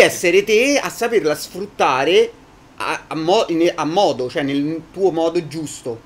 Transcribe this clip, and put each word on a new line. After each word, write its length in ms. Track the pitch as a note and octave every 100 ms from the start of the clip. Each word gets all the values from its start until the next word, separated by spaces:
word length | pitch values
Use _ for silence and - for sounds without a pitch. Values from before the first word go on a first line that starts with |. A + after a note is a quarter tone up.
| E3+
essere 360 | - F3+ F#3
te 340 | G3+ G#3+ C4+ C#4+
a 60 | F3+
saperla 460 | - A#3 A3 D3
sfruttare 1000 | D3 - F3 C3+ - E3+ C3 C#3+ G3 A3+ - - - - -
a, 260 | G#2+ D#3+ -
a 60 |
mo-, 300 | C#3+ D#3+ G#3+ F#3+
in, 220 | E3 E3+
a 100 | E3
modo, 460 | D3+ F3+ F#3 B2 B2+
cioè 120 | E3
nel 400 | C#3 C#3 D3 D#3+ -
tuo 200 | F3+ F#3+
modo 360 | D#3+ E3 E3+ D3+
giusto. 540 | D#3 D3 - C3 A2+